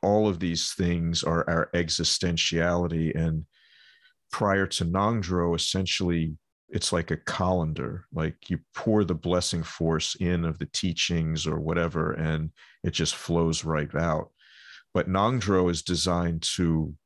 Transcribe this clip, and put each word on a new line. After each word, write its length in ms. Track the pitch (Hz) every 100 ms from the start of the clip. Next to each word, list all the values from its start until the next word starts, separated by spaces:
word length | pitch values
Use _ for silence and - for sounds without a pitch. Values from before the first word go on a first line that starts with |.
all 240 | 95 104 107
of 120 | 87
these 320 | 90 85 -
things 500 | - 87 85 85 82
are 260 | 78 85 -
our 200 | 82 -
existentiality. 1400 | 87 82 - 82 - 90 82 - 82 85 87 87 82 80 -
And 300 | 82 80 80 _ _ _ - _ _ _ _
prior 340 | - 104 98 95
to 180 | - 85
Ngondro, 720 | 90 104 117 87 90 87 82
essentially, 800 | - 95 92 - 90 85 80 76 _ _ _
it's 240 | - -
like 180 | 85 80
a 60 | 82
colander, 880 | - - 92 92 80 73 64 85 -
like 360 | 76 80 - -
you 100 | 85 _ -
pour 280 | - 107
the 120 | 92 85
blessing 480 | 87 90 85 85
force 520 | 80 - 82 80 - -
in 300 | 87 90 82
of 140 | 80
the 80 | 76
teachings 800 | - 92 80 - 85 80 80 80
or 120 | 78
whatever, 540 | 78 85 85 78 80
and 380 | - 80 78 78 _ - -
it 80 | 90
just 240 | - 78 -
flows 500 | - 85 82 80 80
right 280 | 78 73 -
out. 340 | 85 78 - _ _ - - - _
But 160 | 92 87
Ngondro 600 | 92 107 127 98 95 90
is 120 | 85
designed 640 | - 87 92 87 87 82 - -
to 380 | 85 80 78 78